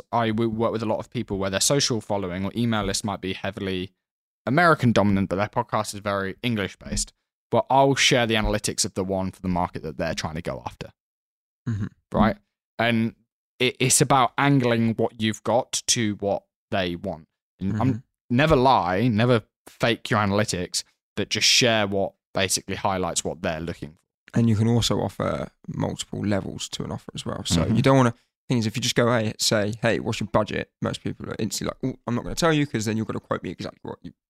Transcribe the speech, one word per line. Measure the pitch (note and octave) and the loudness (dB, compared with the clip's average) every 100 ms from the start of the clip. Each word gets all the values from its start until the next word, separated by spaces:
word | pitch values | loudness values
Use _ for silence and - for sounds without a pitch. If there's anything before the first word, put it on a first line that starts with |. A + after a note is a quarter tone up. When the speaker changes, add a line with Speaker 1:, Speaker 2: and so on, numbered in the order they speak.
| - | -2
Speaker 1:
I | A#2 A2+ | 0 0
w-, | A2 A#2 | 2 0
work | A2 A2+ | 0 0
with | A2 | 0
a | A2 | -2
lot | G2+ | -4
of | - | -6
people | B2+ A2 G2 | -8 -4 -2
where | G2 | 0
their | F#2+ | 0
social | - C#3+ - A2+ | 2 2 2 -2
following | - G2+ F#2 F2+ | -2 -4 -4 -4
or | G2 - | -4 -2
email | A#2+ A2 | 0 0
list | G2 G2 | -2 -2
might | G#2 F#2+ | -4 -4
be | F#2 | -6
heavily | F#2 G2+ F#2+ G2 F#2 F#2 _ _ _ _ _ - | -6 -6 -6 -4 -4 -6 _ _ _ _ _ -2
American | C#3+ F3 D3+ B2 | 4 4 4 4
dominant, | G#2+ G2+ F#2+ F#2 | 4 4 4 2
but | F2+ | -2
their | G#2 | -2
podcast | B2 A#2 A2+ G#2+ | -2 -2 -4 -4
is | G#2 | -6
very | G2+ G2+ F#2+ - | -4 -4 -4 -6
English | B2 A2 F#2 - | -4 -2 -4 -8
based. | C#2+ G#2 - _ _ _ _ | -8 -6 -6 _ _ _ _
But | A#2 - | -2 2
I'll | C3 C#3 | 4 4
share | C3 - C3+ A#2 | 4 4 4 2
the | |
analytics | A2 G#2+ G#2 - - | 2 2 0 -2 -2
of | G2 | -2
the | - | -2
one | F#2 F#2+ F#2+ | -2 -2 -4
for | - | -4
the | F#2 | -2
market | F2 F2 - | -2 -2 -6
that | D#2 D2+ | -8 -6
they're | E2 | -4
trying | - E2 | -4 -6
to | D#2 | -6
go | - B1+ A#1+ | -8 -8 -10
after. | - - _ _ _ _ _ _ _ - | -12 -16 _ _ _ _ _ _ _ -8
Speaker 2:
Mm-hmm. | G2+ G2+ - _ | -6 -6 -12 _
Speaker 1:
Right? | F2 G#2+ - _ _ _ - | 0 0 -2 _ _ _ -2
And | A2+ A2+ A2+ - _ _ _ - | 0 2 0 -4 _ _ _ -2
it, | B2 - | -2 0
it's | B2+ - | 2 4
about | C#3 C#3 A#2+ - | 4 4 4 2
angling | C#3 C#3 A#2+ A#2 A2+ A2 | 4 4 4 2 2 0
what | A2+ A#2+ | -2 0
you've | A2 G#2 | -2 -2
got | - A#2 - - - | 0 0 0 -4 -2
to | B2 G#2+ G2 | 0 0 -2
what | G2+ F#2+ - _ - | -2 -2 -6 _ -4
they | G2+ F2+ F2 | -2 -2 -4
want. | G2 D#2 D#2+ _ _ - | -8 -10 -14 _ _ -8
And | F#2+ G#2+ | -4 0
I'm | B2+ | 0
Speaker 2:
Mm-hmm. | A#2 - _ - B2 | -2 -8 _ -2 2
Speaker 1:
never | D#3+ C#3+ | 4 6
lie, | C3 A#2 F2 F#2 B2 | 6 4 2 2 2
never | G#2 B2 A#2 - _ - | 2 4 2 0 _ -20
fake | - B2 A2+ - | -2 0 0 0
your | A2 | 0
analytics, | G#2 G2+ G#2+ F2 F2+ - - _ _ - | 2 2 0 -4 -4 -6 -8 _ _ -8
that | G2+ | -4
just | G#2+ - | 0 2
share | - B2 A2+ G2+ | 4 4 4 2
what | G2+ F#2+ - _ | 0 -2 -6 _
basically | - F#2+ - - F#2 | -2 0 -2 -4 -4
highlights | G#2 F#2+ F2 E2 | -2 -2 -2 -4
what | F2+ D2+ | -4 -4
they're | F2+ D#2 | -4 -4
looking | E2 - D2 | -6 -8 -12
for. | D#2+ _ _ _ A#2+ | -16 _ _ _ 2
Speaker 3:
And | A#2 | 4
you | G#2 | 4
can | A2+ | 4
also | A#2 - G2 | 2 2 0
offer | G2+ - G2 C#2 - - - | -2 -4 -4 -4 -8 -12 -10
multiple | - G2+ - - G#2 | -6 -4 -6 -8 -4
levels | G#2 G2 - - - | -2 -2 -4 -10 -10
to | - | -8
an | - | -8
offer | - - | -10 -12
as | D#3 | -12
well. | - - | -8 -8
So | - E2+ | -2 0
Speaker 1:
Mm-hmm. | E2+ A2 | 2 4
Speaker 3:
you | |
don't | C3+ C3+ | 6 6
wanna, | A#2+ - _ _ - | 4 0 _ _ -2
thing | B2+ | 0
is, | A2 | 0
if | A#2+ | -2
you | |
just | A#2+ | -2
go, | - A#2+ | 0 2
"Hey," | B2 A2 - | 2 -2 -2
say, | - A2 G#2 A2+ | 0 0 0 -2
"Hey, | A#2 E2 | 0 0
what's | C2 A2 | -2 -6
your | A2 | -2
budget?" | G#2+ G#2+ D#2+ - _ | 0 0 -4 -8 _
most | G#2 - | -6 -4
people | - - - | -8 -8 -10
are | - | -6
instantly | G2+ - E2 - | -6 -4 -6 -6
like, | C3 | -6
"Oh, | - - | -6 -6
I'm | |
not | A#2+ | -4
gonna | E2+ | -4
tell | - E3 | 0 2
you," | D#3 C#3+ | 2 0
'cause | A2+ | -2
then | A2 A2 | -2 -2
you're | G#2+ | -4
gonna | A2 | -6
quote | - G#2 | -6 -6
me | - | -6
exactly | - - - | -10 -12 -12
what | - - | -14 -14
you, | - - | -16 -20